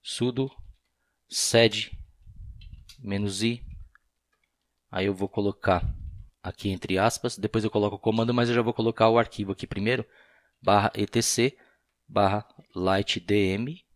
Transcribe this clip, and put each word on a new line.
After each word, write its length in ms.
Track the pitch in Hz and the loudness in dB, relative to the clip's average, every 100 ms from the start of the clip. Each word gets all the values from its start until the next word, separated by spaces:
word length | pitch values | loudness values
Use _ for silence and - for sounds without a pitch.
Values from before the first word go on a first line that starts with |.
Sudo 480 | - - 123 123 135 - - - _ _ _ _ _ | -12 -4 -2 0 -4 -6 -20 -20 _ _ _ _ _
sed 640 | - - 117 117 110 - - - _ - - - - - - - - | -4 2 6 6 4 -8 -12 -16 _ -20 -18 -18 -16 -18 -20 -20 -16
menos 420 | 101 98 104 95 | -6 -2 -2 0
i. 240 | 110 120 - - - _ _ _ _ _ _ _ _ _ _ | -2 -2 -10 -16 -18 _ _ _ _ _ _ _ _ _ _
Aí 180 | 95 98 | -2 -2
eu 60 | |
vou 160 | 95 98 | -2 -4
colocar 540 | - 101 95 - 90 - - - - - _ | -2 -2 -2 2 2 2 -4 -10 -14 -18 _
aqui 280 | 95 - 104 | -12 -6 -4
entre 280 | 95 - 95 | -4 -2 2
aspas, 400 | 107 - 123 - | 2 0 -6 -4
depois 280 | 107 113 | -2 -2
eu 60 | 107 | 0
coloco 260 | 107 104 98 | 0 0 0
o 20 | |
comando, 340 | - 113 113 | 0 0 2
mas 160 | 123 120 | 2 2
eu 60 | |
já 80 | 120 | 2
vou 100 | 113 | 0
colocar 360 | - 113 110 113 | 0 -2 4 6
o 100 | 113 | 6
arquivo 320 | 113 - 98 | 2 -2 -6
aqui 160 | 98 - | -6 -6
primeiro, 400 | - 104 123 117 _ _ _ _ _ | -4 -2 -2 -4 _ _ _ _ _
barra 300 | - 101 101 | 2 4 2
E 100 | - 104 | -2 -2
T 120 | 120 | 0
C, 380 | 117 - 127 - _ _ _ _ _ | 0 2 0 -2 _ _ _ _ _
barra 400 | - 98 104 - - - | 2 2 2 -4 -20 -16
Light 460 | - 92 98 101 - | -4 0 2 0 -4
D 360 | 90 104 98 | 0 2 2
M 300 | 95 123 170 _ | 0 -4 -10 _